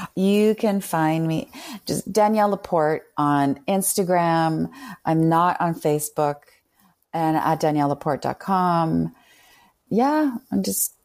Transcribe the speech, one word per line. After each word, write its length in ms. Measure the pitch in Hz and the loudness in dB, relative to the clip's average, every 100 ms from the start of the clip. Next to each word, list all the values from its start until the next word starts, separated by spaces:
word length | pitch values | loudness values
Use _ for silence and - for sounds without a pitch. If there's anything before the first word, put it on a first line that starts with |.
| 190 - | -10 -2
You 400 | 190 202 214 214 | 2 4 2 2
can 260 | 220 196 | 0 -2
find 460 | - 165 156 160 165 | -2 0 0 2 0
me, 240 | 160 - 277 - 220 - | -2 -6 -16 -16 -14 -6
just 260 | - - | -6 -2
Danielle 380 | 196 208 220 208 | 2 2 4 2
Laporte 540 | 196 - 170 151 160 - - | 0 -2 0 2 0 -6 -2
on 380 | 147 143 139 139 - | 0 2 2 0 -2
Instagram. 1040 | 196 196 - 180 180 170 165 160 160 165 - 262 185 | -2 0 -2 0 2 2 2 2 0 -4 -8 -18 -10
I'm 240 | - 160 160 | -2 2 4
not 320 | 160 175 - | 4 2 0
on 160 | 175 160 | -2 -2
Facebook, 680 | 156 151 151 - 147 143 _ _ _ _ _ _ _ | 0 -2 -2 -2 -2 -4 _ _ _ _ _ _ _
and 240 | 160 160 156 | -4 0 0
at 220 | 147 156 | 0 0
danielle 300 | 156 151 143 | 0 0 0
laporte 320 | 143 160 131 | -2 -4 -4
dot 180 | 135 131 | -4 -6
com. 720 | - 190 180 170 160 160 165 - _ _ _ _ _ _ - | -2 0 2 2 2 0 -2 -8 _ _ _ _ _ _ -4
Yeah, 480 | 196 269 302 294 233 - | 0 2 2 0 -4 -4
I'm 120 | 202 | -4
just 320 | 190 190 - _ | -2 -4 -6 _